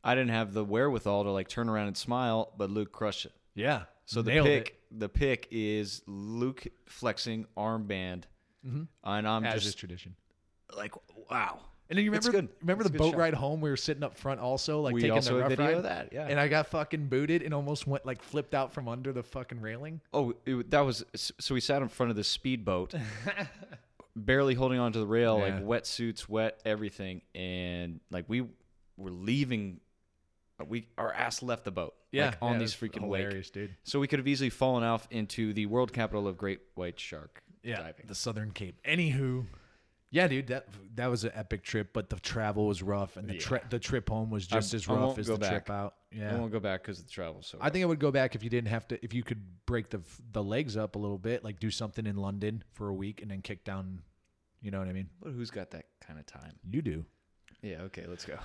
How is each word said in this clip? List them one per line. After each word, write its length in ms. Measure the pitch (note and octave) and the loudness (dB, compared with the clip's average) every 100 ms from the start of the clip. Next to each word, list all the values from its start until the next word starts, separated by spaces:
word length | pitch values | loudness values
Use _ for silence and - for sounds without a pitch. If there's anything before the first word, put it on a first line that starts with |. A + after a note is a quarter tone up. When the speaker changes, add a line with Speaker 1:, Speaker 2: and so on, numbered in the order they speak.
Speaker 1:
I 100 | B2 | 4
didn't 160 | B2+ B2 | 4 6
have 220 | A2+ G#2+ | 4 2
the 100 | G2+ | 0
wherewithal 600 | G#2 A2 C#3+ A#2+ G#2 G2+ | 2 4 4 4 2 2
to, 60 | G2+ | 4
like, 180 | G2 F#2+ | 0 -2
turn 200 | - A#2 | -2 2
around 180 | A2 G#2 | 2 0
and 80 | F#2+ | -2
smile, 560 | - B2 B2 A2+ - G2 | -2 2 4 2 0 -2
but 120 | G2 | 0
Luke 220 | G#2 G#2 | 0 -2
crushed 320 | - G#2+ - - | -2 -2 -2 -8
it. 60 | _ _ | _ _
Speaker 2:
Yeah, 300 | G2+ B2 B2+ E2+ _ - | -2 0 0 -2 _ -4
Speaker 1:
So 140 | G#2+ | 0
the 80 | A2+ | 4
Speaker 2:
nailed 140 | D3 D3 | 6 8
Speaker 1:
pic, 220 | C#3+ A2 - _ | 6 2 -12 _
Speaker 2:
it. 80 | A2 | -6
Speaker 1:
the 100 | G#2 | -2
pic 400 | - C#3 A#2+ - | 2 2 2 -2
is 520 | A2+ G#2+ G#2+ G2+ - - | -2 2 2 0 -6 -10
Luke 600 | G2 G#2 A2+ B2+ C3 - _ - | -10 -6 -2 -2 -2 -14 _ -20
flexing 600 | - A#2+ G2+ A#2+ A2 A2 - | -4 -2 -2 -4 -4 -6 -4
armband, 680 | G#2+ A2+ G#2 G2 F#2 F2+ - _ _ _ C3 | -2 -2 -2 -2 -2 -6 -10 _ _ _ -6
Speaker 2:
Mm-hmm. 160 | C#3 D#3+ _ | -6 -6 _
Speaker 1:
and 240 | G2 G#2 G#2+ | -2 0 2
I'm 160 | A2 | 2
Speaker 2:
As 100 | A2+ | 2
Speaker 1:
just 120 | A2 G#2 | 0 0
Speaker 2:
is 60 | - | -4
tradition. 400 | F#2 F2 - F#2 _ _ _ _ - G2+ | -10 -12 -14 -18 _ _ _ _ -16 -10
Speaker 1:
like, 160 | G#2+ - - - - | -10 -12 -18 -20 -4
"Wow." 300 | A#2 G#2+ F3 - - _ | -2 -2 -4 -16 -20 _
Speaker 2:
And 80 | F3+ | 2
then 80 | |
you 80 | G#3 | 4
Speaker 1:
It's 120 | G#3 A#3 | 4 4
Speaker 2:
remember, 220 | G3+ C3+ | 4 2
Speaker 1:
good. 80 | - | -4
Speaker 2:
remember 200 | E3+ G3 | 0 2
Speaker 1:
It's 80 | G3+ | 2
Speaker 2:
the 60 | D#3 | 6
Speaker 1:
a 20 | |
good 60 | |
Speaker 2:
boat 60 | D#3 | 4
Speaker 1:
shot. 60 | E3+ | 6
Speaker 2:
ride 140 | E3 | 4
home? 260 | C#3+ C#3 D#3+ | 4 0 0
We 100 | D3+ | 0
were 60 | C3+ | 0
sitting 260 | - C#3 | 0 -2
up 140 | D3 - | -4 -4
front 240 | C#3 C3 | -4 -2
also, 400 | B2 C3 - D3+ | 0 0 0 2
like, 120 | C#3+ | 2
Speaker 1:
We 100 | A#2+ | 4
Speaker 2:
taking 120 | A#2 | 6
Speaker 1:
also 220 | A2+ A#2+ B2+ | 6 6 4
Speaker 2:
the 60 | |
Speaker 1:
have 80 | C3 | 4
Speaker 2:
rough 60 | C3 | 4
Speaker 1:
video 80 | D3 | 4
Speaker 2:
ride. 100 | E3 | 4
Speaker 1:
of 60 | |
that, 280 | - - - | 2 -4 -6
yeah. 140 | C#3 D3 | -6 0
Speaker 2:
And 140 | C#3+ | 2
I 80 | C#3+ | 4
got 180 | D3+ D3 | 4 2
fucking 400 | D#3+ D3+ D#3 C#3+ | -2 -2 -2 2
booted 360 | C3 D3 E3 | 2 4 2
and 120 | D#3+ | 2
almost 320 | D3 C#3+ D3+ C#3+ | -2 0 -2 0
went, 180 | C#3 | -2
like, 180 | C3 B2 | -2 -8
flipped 300 | - D3 C#3 C#3 | -4 -4 0 0
out 160 | C3 | 0
from 160 | - A#2+ | -4 -6
under 240 | A#2+ C3+ | -4 -4
the 100 | B2+ | -4
fucking 380 | A#2 C3+ B2 A#2+ | -6 -10 -8 -8
railing. 400 | A2 A#2 D3+ D#3+ _ | -8 -8 -10 -12 _
Speaker 1:
Oh, 220 | D3 B2 A#2 | 0 0 -2
it, 240 | - B2+ - | -2 -2 4
that 80 | D3 | 6
was, 240 | C#3 A#2 - | 6 2 -6
s-, 160 | - - - | -6 -6 -6
so 160 | - | 0
we 60 | B2+ | 0
sat 220 | - C#3 | 2 2
in 60 | B2+ | 0
front 220 | - A#2+ | 0 0
of 60 | G#2+ | 2
the 80 | |
speedboat, 680 | G2+ - C3 B2+ G2+ F2+ F#2 | 0 0 0 0 0 0 0
Speaker 2:
<laughs> 1200 | E3 G#2+ G#2+ B2 G3 E3+ - - C#3+ _ _ - A2+ | -4 -6 -6 -4 -4 -6 -10 -18 -18 _ _ -14 -4
Speaker 1:
barely 380 | G#2 C3+ C#3 | 4 6 6
holding 240 | B2+ C3 B2+ | 6 4 4
onto 200 | A#2+ A2 | 2 2
the 80 | G#2 | 4
rail, 320 | A2+ A#2 G#2+ | 6 6 6
like, 160 | G2 | 4
Speaker 2:
Yeah. 60 | F#2+ | 0
Speaker 1:
wetsuits, 680 | G2+ A#2+ - - A#2 A2 - | 0 0 0 -2 -2 -4 -2
wet, 320 | A2 A2 - | 2 2 0
everything. 580 | A2 G#2+ G#2+ - F#2+ F#2 _ | -2 0 -2 -6 -8 -8 _
And, 680 | - F#2 F2+ F2+ F2 F2 D#2+ _ | -8 -4 -2 -2 -4 -6 -8 _
like, 140 | F2+ F2 | -8 -2
we 140 | A#2+ A#2+ - _ _ _ - | -2 -2 -10 _ _ _ -14
were 140 | F#2+ | -12
leaving, 680 | F2+ G2+ C3+ C3 A#2 G2 F2 _ _ _ _ _ _ _ - D2+ | -6 0 2 2 0 -2 -10 _ _ _ _ _ _ _ -14 -6
we, 220 | A#2 A2+ - | -6 -6 -4
our 160 | A2+ | -4
ass 300 | - A#2+ - | 0 -2 -2
left 220 | B2 A2+ | -4 -4
the 60 | - | -4
boat, 240 | F2+ E2 _ _ | -4 -6 _ _
Speaker 2:
Yeah, 160 | C3+ C#3+ | 0 0
Speaker 1:
like, 80 | A2 | 0
on 120 | A#2 | 0
Speaker 2:
yeah, 40 | A#2 | 0
Speaker 1:
these 160 | A2 - | 0 -4
Speaker 2:
that's 40 | A2 | -6
Speaker 1:
freaking 120 | G#2+ G2+ | -4 -2
wake. 160 | F#2+ | -2
Speaker 2:
hilarious, 280 | G2+ G2 F#2 | -2 -4 -8
dude. 260 | G2 G2+ F#2 | -10 -10 -10
Speaker 1:
So 160 | - C#3+ | -4 0
we 80 | C#3 | 2
could 100 | C#3+ | 2
have 100 | C3+ | 2
easily 220 | C3+ C3 | 2 0
fallen 340 | - C3 B2 | 2 4 4
off 220 | A#2 A2+ - | 4 2 0
into 420 | A#2 G#2 - A2 | -4 -4 0 0
the 140 | G#2 G#2 | 0 2
world 260 | A#2 B2+ | 2 2
capital 340 | A#2+ A2 G#2+ G2+ | 0 0 0 -2
of 100 | F2 | -2
great 240 | G2 F#2+ - | -4 -4 -8
white 240 | - F2 E2+ | -8 -8 -6
shark 440 | - E2+ - - _ - | -12 -12 -14 -20 _ -14
Speaker 2:
Yeah, 140 | A#2 G#2 | -8 -6
Speaker 1:
diving. 240 | E2 - - | -8 -14 -10
Speaker 2:
the 80 | |
Southern 380 | F#2+ A#2+ G#2+ G#2+ | -6 -4 -4 -6
Cape. 300 | F2+ F#2 - | -6 -10 -6
Anywho, 600 | C#3 E3 E3 C3+ C3 B2+ A2 - - _ _ _ _ | 0 2 4 2 0 0 -4 -12 -20 _ _ _ _
yeah, 180 | D3+ F3+ | 4 4
dude, 180 | C3 B2 | 2 0
that, 220 | C3 - G2 F#2+ | -4 -6 -20 -10
that 140 | A#2 B2 | -2 0
was 160 | A#2+ | 0
an 80 | A2+ | -2
epic 280 | A2 G2 G#2 | -4 -6 -6
trip, 300 | - A2 G2+ | -2 -2 0
but 160 | A2+ G2 | -4 -4
the 80 | G2+ | -6
travel 480 | - A#2 G#2+ G#2 G#2+ | -4 0 0 4 4
was 140 | F#2+ | 2
rough, 360 | F#2+ G2+ G2 - | 0 0 -2 -6
and 100 | G2 | -8
the 80 | F#2 | -6
tri-, 220 | - B2+ | -2 -2
Speaker 1:
Yeah. 60 | A#2+ | -2
Speaker 2:
the 100 | B2 | -4
trip 300 | - C3 - | 0 -2 0
home 220 | G#2+ A2+ | 0 0
was 160 | G#2+ F2+ | -2 2
Speaker 1:
I, 40 | A2 | 2
Speaker 2:
just 160 | G#2 | 2
as 160 | A2+ F#2+ | -2 0
Speaker 1:
I 40 | |
Speaker 2:
rough 80 | B2+ | 2
Speaker 1:
won't 160 | C3 C3 | 4 2
Speaker 2:
as 80 | G#2 | 0
Speaker 1:
go 100 | G#2+ | 2
Speaker 2:
the 100 | G2+ | 2
trip 180 | G2+ - | 0 -2
Speaker 1:
back. 80 | |
Speaker 2:
out. 200 | G2+ G2+ _ _ | -4 -4 _ _
Yeah. 240 | A2 G#2 | -8 -2
Speaker 1:
I 40 | A#2+ | -2
won't 140 | A2+ | 0
go 80 | A2 | -2
back 220 | G2+ F#2 | -2 -2
'cause 180 | - F2 | -4 -10
the 80 | E2 | -10
travel's 360 | - E2 D#2 - | -8 -8 -8 -14
so 100 | - | -2
Speaker 2:
I 40 | D3 | 0
think 140 | E3+ | 2
Speaker 1:
rough. 0 | |
Speaker 2:
I 40 | F3+ | 2
would 100 | D#3 | 4
go 120 | C#3+ | 4
back 240 | C3+ C3 | 4 2
if 80 | A#2 | 0
you 60 | A2+ | 0
didn't 200 | A#2+ A2+ | 0 0
have 200 | A2+ - | -2 -4
to, 160 | A#2+ | -8
if 80 | A2+ | -4
you 100 | B2 | -4
could 200 | A#2 A2 F#2 F2+ - | -4 -6 -8 -8 -2
break 240 | A#2+ G2+ | -2 -2
the 80 | G#2 | -8
f-, 240 | E2 - A#2 | -8 -18 -6
the 100 | G#2+ | -2
legs 340 | G2+ A#2 D3 G#2+ | 0 0 0 -2
up 180 | G#2+ G#2 | -2 -2
a 20 | |
little 200 | G#2 G2 | -2 -2
bit, 260 | G#2+ B2 | -2 -2
like, 140 | A2 G2 | -4 -4
do 100 | A2 | -4
something 360 | - A2 - G#2+ | -2 -6 -4 -2
in 100 | G2+ | -2
London 480 | G2 G2 G#2+ A2 - | -2 -2 -2 -2 -10
for 180 | - G#2 | -8 -6
a 60 | |
week 260 | F#2+ G2 G#2+ | -4 -4 -6
and 100 | G#2 | -8
then 120 | G2 | -8
kick 220 | - G2 | -8 -10
down. 360 | - F#2+ F#2+ F#2 - _ _ _ _ _ | -6 -6 -6 -8 -14 _ _ _ _ _
You 80 | G#2 | -6
know 80 | G2 | -4
what 100 | F#2 | -4
I 40 | |
mean? 160 | F#2+ F#2 - | -4 -6 -10
Speaker 1:
But 120 | - | -10
who's 180 | B2 A2+ | -6 -6
got 220 | G2+ F#2 | -8 -10
that 120 | E2 - _ | -12 -16 _
kind 180 | - D#2 | -18 -18
of 60 | |
time? 340 | C#2+ - D#2 - F2+ | -18 -18 -18 -16 -4
Speaker 2:
You 100 | B2+ | -2
do. 240 | C3+ D#2 D#2+ _ _ _ _ _ | -2 -4 -8 _ _ _ _ _
Speaker 1:
Yeah, 220 | G#2 D#2+ | -12 -10
okay, 240 | F#2+ F2 F2 | -10 -12 -12
let's 180 | F2+ | -12
go. 140 | - D2 | -12 -12